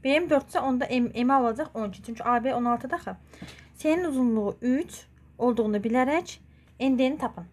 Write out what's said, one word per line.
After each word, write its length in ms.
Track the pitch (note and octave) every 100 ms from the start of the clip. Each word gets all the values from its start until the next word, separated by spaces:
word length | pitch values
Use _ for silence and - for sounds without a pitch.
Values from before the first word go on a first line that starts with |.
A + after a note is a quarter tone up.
B-M 240 | C4 D4 E4+
dörddsə, 280 | D4 C4+ F4
onda 260 | C4+ B3 -
M, 260 | B3 A#3+ A3
M 180 | B3
alacaq 380 | C4+ A#3+ A3+ D#4
on 160 | A3+ G#3+
iki. 140 | F#3+
Çünki 200 | - A3+
A 200 | A#3+ A#3+
B 120 | A#3+ B3
on 100 | A#3+
altıdır 300 | A#3+ B3+ -
axı. 200 | - F#3 - - - - - -
C-nin 240 | D#4 E4
uzunluğu 540 | F4+ C4 B3 A3 G3+ -
üç 440 | B3 C4 E4+ - - - - -
olduğunu 400 | B3 A#3 G#3+ G#3
bilərək 600 | A3 A#3+ B3+ D#4 F4 - - - - -
N 180 | C4 B3+
D-ni 180 | C4 D4
tapın. 280 | B3 - F3